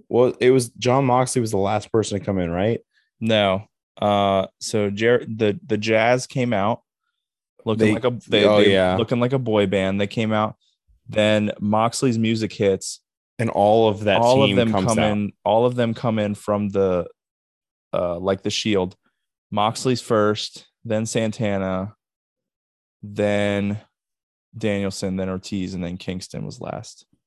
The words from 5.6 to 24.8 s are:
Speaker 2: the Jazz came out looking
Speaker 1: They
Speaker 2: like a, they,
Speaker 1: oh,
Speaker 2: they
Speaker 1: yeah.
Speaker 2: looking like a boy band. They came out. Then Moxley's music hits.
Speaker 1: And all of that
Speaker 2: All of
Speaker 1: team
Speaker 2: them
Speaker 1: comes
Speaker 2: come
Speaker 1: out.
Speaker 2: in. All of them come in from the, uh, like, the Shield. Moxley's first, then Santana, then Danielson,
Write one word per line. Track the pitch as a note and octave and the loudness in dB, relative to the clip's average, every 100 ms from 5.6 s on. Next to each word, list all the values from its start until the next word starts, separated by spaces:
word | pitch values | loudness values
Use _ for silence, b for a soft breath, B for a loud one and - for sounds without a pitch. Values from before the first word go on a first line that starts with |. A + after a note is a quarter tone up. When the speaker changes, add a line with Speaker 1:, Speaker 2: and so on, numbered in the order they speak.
| - | -4
Speaker 2:
the | G#2+ | -4
Jazz | A2 A2 A2+ B2+ - | 0 2 4 2 -2
came | C#3 B2 | -4 -2
out | G#2+ G2+ A#2+ _ _ _ _ _ _ _ _ | 0 0 -4 _ _ _ _ _ _ _ _
looking | A#2 A2 A2 | -4 2 2
Speaker 1:
They | |
Speaker 2:
like | G#2+ B2 | 2 -2
a, | A#2 - | -4 0
they, | A2 G#2 | 4 6
Speaker 1:
oh, | G#2 | 6
Speaker 2:
they | G2+ | 6
Speaker 1:
yeah. | F#2+ F#2 F#2 | 4 2 0
Speaker 2:
looking | A2 A#2+ | 0 0
like | B2 | 0
a | C3+ | 0
boy | A#2 G#2+ G2 | 0 0 2
band. | G2 F#2+ G2 | 0 0 -2
They | G#2 | -2
came | - A2 | -2 -2
out. | G#2+ A2 - _ _ _ _ - | 0 -2 -4 _ _ _ _ -6
Then | G#2+ G#2+ G#2+ G#2 - | 0 2 2 0 -2
Moxley's | G#2 G#2+ A2+ - C3+ A2+ | -2 0 0 0 -2 0
music | A2 A2+ A2 | 0 -2 -4
hits. | - G2+ F#2+ - - _ _ _ - | 0 0 0 -4 -14 _ _ _ -6
Speaker 1:
And | A2 | -2
all | - G#2 A2+ A2 | 2 4 6 4
of | G2+ G#2 | 2 2
that | F#2 | 4
Speaker 2:
All | A#2+ C3 | 4 4
of | C3+ | 4
Speaker 1:
team | G2 | 2
Speaker 2:
them | A2+ | 2
Speaker 1:
comes | G2+ F#2+ | 0 0
Speaker 2:
come | A2 | 0
Speaker 1:
out. | G#2+ | 0
Speaker 2:
in. | G#2 G2+ - - | -2 -4 -4 0
All | G#2+ B2 | 2 2
of | B2 | 0
them | A#2 | -2
come | A2+ B2 A2 | -2 -2 -2
in | G#2 G#2 | -2 -4
from | - G#2 G#2 | -4 -2 -2
the, | G2 G2 F2+ - - _ _ _ _ _ _ _ | 0 0 0 -4 -12 _ _ _ _ _ _ _
uh, | - F2+ F2 | -4 -4 -4
like, | F#2 G2 | -2 -2
the | G#2+ | -4
Shield. | - A2+ G2 F#2 - _ _ _ _ _ | -4 0 0 -2 -6 _ _ _ _ _
Moxley's | G#2 G#2 A#2+ C3 B2 | -2 -2 -2 -2 -2
first, | - A2 G#2 G#2+ - - - _ | 0 2 2 0 -6 -14 -20 _
then | A2+ A2 A2 | -6 -4 -4
Santana, | A#2+ A2 - A2 G2 F#2+ F#2 G2 - _ _ _ _ _ _ _ _ _ _ | -2 -2 -2 -4 -2 -4 -4 -6 -12 _ _ _ _ _ _ _ _ _ _
then | G#2 G#2 G#2 G2+ G2+ G2+ G2+ G#2 - _ _ _ _ _ _ A2+ | -10 -2 0 0 0 0 -2 -4 -10 _ _ _ _ _ _ -6
Danielson, | A2 G2+ | -4 -2